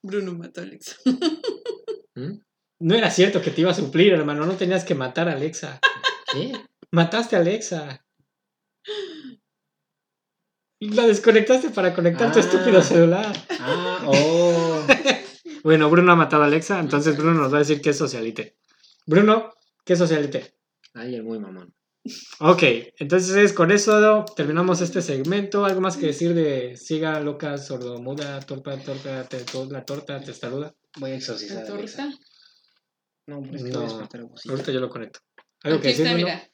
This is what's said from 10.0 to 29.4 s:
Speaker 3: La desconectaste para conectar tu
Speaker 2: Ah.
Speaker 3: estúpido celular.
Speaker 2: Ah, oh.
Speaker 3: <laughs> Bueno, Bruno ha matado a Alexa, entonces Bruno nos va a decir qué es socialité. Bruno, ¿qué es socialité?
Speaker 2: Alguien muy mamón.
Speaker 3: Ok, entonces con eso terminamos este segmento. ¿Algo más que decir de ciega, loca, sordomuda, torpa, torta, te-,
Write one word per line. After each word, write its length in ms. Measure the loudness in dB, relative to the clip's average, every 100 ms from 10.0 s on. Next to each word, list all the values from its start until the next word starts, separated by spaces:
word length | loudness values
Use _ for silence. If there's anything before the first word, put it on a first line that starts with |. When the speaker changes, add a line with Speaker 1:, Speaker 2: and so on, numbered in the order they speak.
| _ _ _ _ _ _ _ _
Speaker 3:
La 300 | -2 2 4
desconectaste 600 | 4 6 6 6 2 2
para 220 | 0 0
conectar 380 | 2 0 2 2
tu 60 | 2
Speaker 2:
Ah. 40 |
Speaker 3:
estúpido 400 | 4 2 4 2
celular. 520 | 2 4 4 2 -2 -8 -10 -8
Speaker 2:
Ah, 460 | -4 -4 -4 -6 0
oh. 800 | 2 4 4 4 2 0 -2 2
Speaker 3:
<laughs> 760 | 2 2 -2 -6 -20 -20 -6
Bueno, 260 | 4 4 6
Bruno 220 | 6 6
ha 40 | 6
matado 280 | 4 4
a 20 | 4
Alexa, 320 | 2 0 -4
entonces 380 | 0 0 0 2
Bruno 180 | 2
nos 180 | 2 2
va 40 | 2
a 40 |
decir 200 | 2 0
qué 100 | 0
es 80 | -2
socialité. 580 | -4 -4 -8 -8 -14 _ _ _ _ _ 2
Bruno, 460 | 4 6 4 0 _ _ _
¿qué 100 | 0
es 40 | 2
socialité? 560 | 4 2 0 -6 -10 _ _ _ _
Speaker 2:
Alguien 300 | -16 -10 -10
muy 160 | -8 -10
mamón. 340 | -10 -16 -20 _ _ _ -18 -16 -20 0
Speaker 3:
Ok, 240 | 4 6 4 2 -6 _
entonces 520 | 0 0 2 4 4
con 200 | 4 4
eso 520 | 4 4 6 6 4 0 -4
terminamos 440 | -2 0 0 0
este 220 | 0 -4
segmento. 640 | -4 -4 -2 -2 -2 -2
¿Algo 160 | 0 0
más 160 | -2 -2
que 100 | -4
decir 280 | -2 0
de 420 | 2 0 -2 -6 -12
ciega, 420 | -6 -4 -2 -4
loca, 400 | -4 -6 -8 -8
sordomuda, 800 | -10 -10 -10 -10 -10 -10 -10 -10
torpa, 340 | -12 -14 -10 -12
torta, 500 | -10 -12 -10 -12 -10
te-, 140 | -12